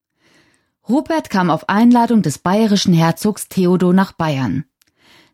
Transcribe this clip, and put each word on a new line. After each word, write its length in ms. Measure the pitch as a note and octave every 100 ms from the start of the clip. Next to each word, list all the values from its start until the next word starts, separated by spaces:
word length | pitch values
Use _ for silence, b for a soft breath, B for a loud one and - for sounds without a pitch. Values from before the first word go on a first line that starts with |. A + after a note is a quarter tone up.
| _ _ _ _ _ _ _ _ -
Rupert 400 | C4 - D#4+ -
kam 220 | G3 F3+
auf 180 | E3 -
Einladung 540 | G3 A#3+ A#3+ A#3 A3+
des 160 | D#3+ -
bayerischen 560 | F3 G3+ A3 G3+ -
Herzogs 540 | E3 E3 E3 G#3 G#3 -
Theodo 440 | - F3+ F3+ F3+
nach 200 | F3+ F#3+
Bayern. 520 | - D#3+ C#3 B2+ C3 - _ b b b b b